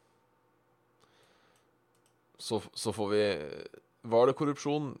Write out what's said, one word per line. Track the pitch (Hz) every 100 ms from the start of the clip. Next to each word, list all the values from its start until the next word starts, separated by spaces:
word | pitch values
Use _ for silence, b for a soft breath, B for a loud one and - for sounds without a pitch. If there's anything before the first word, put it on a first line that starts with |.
| _ _ _ _ _ _ _ _ _ _ b b b b b b b _ _ _ _ _ _ -
Så, | - 107 - -
så | 113
får | 98 101
vi, | 104 104 82 73 - - - _ _
var | 117 117 127
det | 131
korrupsjon? | 147 139 147 147 143 -